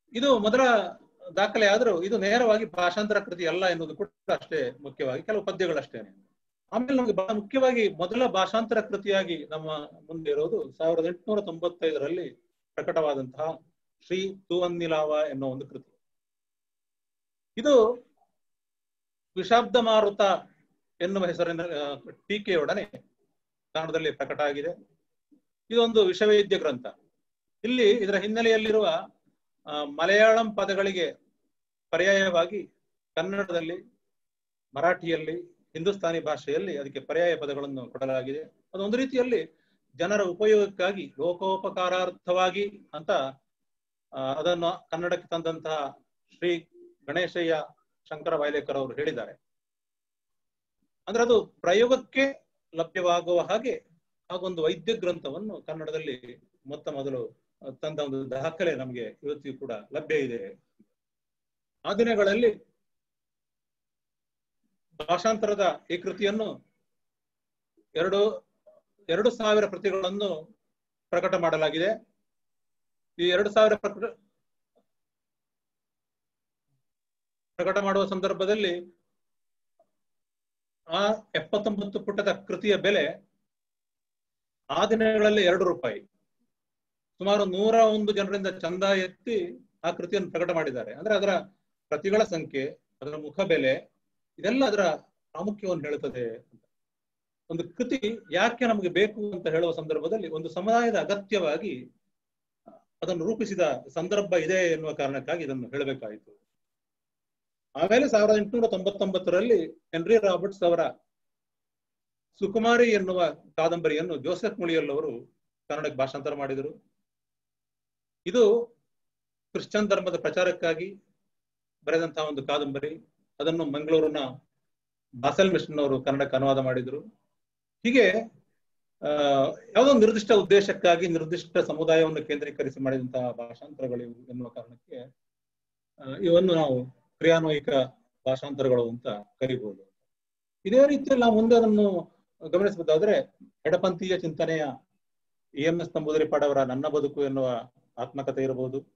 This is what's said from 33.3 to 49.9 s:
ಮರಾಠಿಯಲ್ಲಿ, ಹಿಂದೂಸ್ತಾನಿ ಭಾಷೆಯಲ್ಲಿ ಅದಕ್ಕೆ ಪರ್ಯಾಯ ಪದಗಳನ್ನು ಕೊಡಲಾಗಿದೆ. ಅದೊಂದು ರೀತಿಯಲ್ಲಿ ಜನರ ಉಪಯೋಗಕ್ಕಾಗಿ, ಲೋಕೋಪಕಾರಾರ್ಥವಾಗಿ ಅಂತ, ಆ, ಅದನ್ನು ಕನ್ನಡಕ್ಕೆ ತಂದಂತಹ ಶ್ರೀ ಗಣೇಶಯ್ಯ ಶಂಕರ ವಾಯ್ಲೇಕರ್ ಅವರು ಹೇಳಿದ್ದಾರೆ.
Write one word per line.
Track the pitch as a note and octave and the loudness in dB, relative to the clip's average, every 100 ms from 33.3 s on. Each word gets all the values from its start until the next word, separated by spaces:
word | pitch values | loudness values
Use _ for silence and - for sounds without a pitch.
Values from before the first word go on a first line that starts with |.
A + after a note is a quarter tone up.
| G3 F#3+ E3+ D#3+ F#3 - _ _ _ _ _ _ _ _ C#3 | -4 -4 -4 -4 -10 -12 _ _ _ _ _ _ _ _ 0
ಮರಾಠಿಯಲ್ಲಿ, | E3 F3+ E3 D#3 D#3 E3+ - _ _ | 0 0 -2 -4 -4 -8 -12 _ _
ಹಿಂದೂಸ್ತಾನಿ | D#3+ F3 G3+ E3+ E3 | -4 -4 -2 -2 -2
ಭಾಷೆಯಲ್ಲಿ | D#3 C#3+ C#3 D#3 F#3+ C#3+ | -4 -6 -4 -4 -4 -8
ಅದಕ್ಕೆ | C#3 C#3 | -8 -12
ಪರ್ಯಾಯ | - D#3 F3 D#3 | -6 0 0 0
ಪದಗಳನ್ನು | C#3+ C#3+ C#3+ C3 A#2+ | -4 -8 -8 -10 -12
ಕೊಡಲಾಗಿದೆ. | C3 C3 C3 B2+ C#3+ D#3 _ _ | -8 -4 -4 -4 -10 -12 _ _
ಅದೊಂದು | F#3+ G3+ B3 | -8 -4 -2
ರೀತಿಯಲ್ಲಿ | C4 C4 B3 G#3+ - _ _ _ _ C3 | -2 0 0 0 -4 _ _ _ _ -6
ಜನರ | F3 G#3 | -2 0
ಉಪಯೋಗಕ್ಕಾಗಿ, | F#3 F3+ G#3+ G#3+ G3+ G3+ F3+ G3 C#3 C3+ | 0 0 4 4 4 0 -2 -2 -10 -4
ಲೋಕೋಪಕಾರಾರ್ಥವಾಗಿ | E3 F3 F#3+ F#3+ F#3+ F#3 F3+ F#3 F3+ - - F3+ F#3 F#3+ G3+ - - | -4 -2 -2 -2 -4 -4 -2 -2 -4 -6 -2 2 2 0 -6 -8 -16
ಅಂತ, | D3+ D#3+ F3 C3+ C3+ _ _ _ _ _ _ _ | -12 -2 -2 -2 -8 _ _ _ _ _ _ _
ಆ, | C3+ C3 | -8 -6
ಅದನ್ನು | C#3+ E3 F3 E3+ - - | -2 0 0 -2 -4 -8
ಕನ್ನಡಕ್ಕೆ | E3 F3 F3 - | -6 -4 -4 -4
ತಂದಂತಹ | E3+ E3 D#3+ D#3 D#3 C3+ - _ _ _ - | -6 -6 -6 -6 -6 -6 -10 _ _ _ -6
ಶ್ರೀ | F3 E3+ - - - _ - | -2 -2 -6 -20 -20 _ -6
ಗಣೇಶಯ್ಯ | E3 E3+ F3 E3 D#3 - _ _ _ - | -4 -2 -2 -2 -2 -4 _ _ _ -16
ಶಂಕರ | D3+ D#3+ D#3 | -8 -4 -2
ವಾಯ್ಲೇಕರ್ | D3 D3 C#3+ C3+ | 0 -4 -4 -4
ಅವರು | C3 A#2+ | -4 -4
ಹೇಳಿದ್ದಾರೆ. | D3+ C3 G#2 - _ _ _ _ _ | -4 -4 -10 -14 _ _ _ _ _